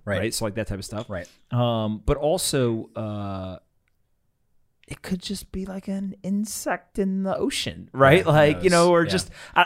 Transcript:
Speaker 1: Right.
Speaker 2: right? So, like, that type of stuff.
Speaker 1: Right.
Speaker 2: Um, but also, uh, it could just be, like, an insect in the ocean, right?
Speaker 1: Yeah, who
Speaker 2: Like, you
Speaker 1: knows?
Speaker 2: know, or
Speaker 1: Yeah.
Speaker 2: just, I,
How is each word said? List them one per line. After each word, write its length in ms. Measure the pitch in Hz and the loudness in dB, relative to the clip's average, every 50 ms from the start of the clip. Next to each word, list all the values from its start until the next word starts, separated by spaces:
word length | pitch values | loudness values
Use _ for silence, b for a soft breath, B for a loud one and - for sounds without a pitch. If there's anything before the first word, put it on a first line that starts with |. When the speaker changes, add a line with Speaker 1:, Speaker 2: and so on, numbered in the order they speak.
| _ | _
Speaker 1:
Right. 140 | 104 101 90 | -4 -2 -2
Speaker 2:
right? 140 | 101 113 - | -2 -4 -4
So, 120 | - 113 | -4 -4
like, 100 | 104 98 | -4 -4
that 120 | 110 104 | -4 -6
type 120 | - 104 95 | -6 -6 -8
of 60 | 101 | -8
stuff. 240 | - 110 104 117 - | -8 -10 -10 -8 -8
Speaker 1:
Right. 180 | 101 87 - - _ _ _ _ | -10 -10 -10 -12 _ _ _ _
Speaker 2:
Um, 500 | 123 120 123 120 117 110 107 107 107 101 - | 0 0 0 2 0 0 -2 -2 -4 -2 0
but 100 | - 143 | -2 0
also, 720 | 139 147 151 175 185 - - - 139 123 120 113 113 - - _ | 0 0 0 0 0 -2 -2 0 0 0 0 0 -2 -6 -10 _
uh, 640 | 113 110 107 104 104 101 98 95 95 92 92 90 - _ _ _ _ _ _ _ _ _ _ _ _ _ _ _ _ _ _ _ _ _ _ _ _ _ | -10 -8 -8 -8 -8 -8 -8 -8 -8 -8 -10 -12 -16 _ _ _ _ _ _ _ _ _ _ _ _ _ _ _ _ _ _ _ _ _ _ _ _ _
it 140 | - - - | -16 -16 -14
could 180 | - - 190 180 | -8 -8 -8 -6
just 320 | - - 196 - - - | -6 -10 -10 -10 -10 -12
be, 140 | - 190 190 | -10 -10 -10
like, 220 | 190 185 190 - | -10 -10 -10 -8
an 260 | 196 196 196 202 190 196 - | -8 -6 -6 -6 -8 -10 -8
insect 800 | - 185 202 202 220 220 - - - 311 175 - - _ _ 226 | -6 -4 -2 -2 -4 -4 -8 -8 -4 -4 -4 -4 -6 _ _ -2
in 240 | 196 190 190 190 190 | 0 0 0 -2 -2
the 120 | 190 185 | -2 -2
ocean, 540 | - - - - - - 104 85 90 92 - | 0 -2 -2 -2 -4 -6 -6 -8 -10 -14 -10
right? 280 | - 127 139 135 156 185 | 2 4 6 6 6 6
Speaker 1:
Yeah, 40 | 180 | 6
who 40 | 165 | 6
Speaker 2:
Like, 280 | 147 156 147 151 151 - 180 | 6 6 6 6 4 2 2
you 60 | 185 | 4
Speaker 1:
knows? 160 | 175 170 170 | 6 6 6
Speaker 2:
know, 40 | 175 | 6
or 120 | 175 170 165 | 6 4 4
Speaker 1:
Yeah. 60 | 151 | 2
Speaker 2:
just, 220 | 180 180 - - B B B B B | 0 -2 -2 -6 B B B B B
I, 100 | 165 180 | 2 4